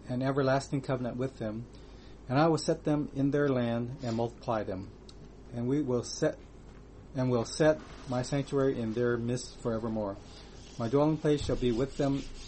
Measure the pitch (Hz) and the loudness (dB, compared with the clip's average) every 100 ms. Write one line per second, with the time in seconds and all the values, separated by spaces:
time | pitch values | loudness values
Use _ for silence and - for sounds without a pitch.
0 | - 127 135 139 131 135 - 143 - 127 | -6 -2 0 2 4 4 2 -2 0 0
1 | 123 120 135 - 110 110 123 - - - | -2 -2 -2 -2 -4 -4 -8 -14 -18 -18
2 | - - - 131 165 156 - 160 156 147 | -18 -16 0 4 6 4 2 0 2 0
3 | 147 139 139 143 147 127 117 117 120 139 | 0 0 2 4 4 4 2 0 -2 -4
4 | 120 113 117 - - 110 101 95 101 - | -2 0 0 -2 -2 -2 -2 -6 -8 -14
5 | - - - - - 120 120 143 131 120 | -18 -18 -18 -18 -10 -4 0 0 2 0
6 | 113 - 156 - - - - - - - | -2 0 0 -2 -10 -18 -18 -18 -18 -18
7 | - 135 127 120 113 - 156 156 - - | -8 -2 2 2 0 4 4 4 -2 -14
8 | - 123 123 143 135 139 135 131 113 110 | -4 -4 0 -2 0 2 2 2 -2 0
9 | 120 117 117 123 - - 123 110 117 110 | 2 2 0 -2 -4 -6 -2 -2 -2 -2
10 | 101 101 - - - - - - 113 139 | -2 -4 -12 -18 -18 -18 -16 -6 2 4
11 | 151 147 151 147 - 123 123 113 131 - | 4 4 2 2 2 2 2 2 0 2
12 | 139 139 - - | 2 2 -4 -12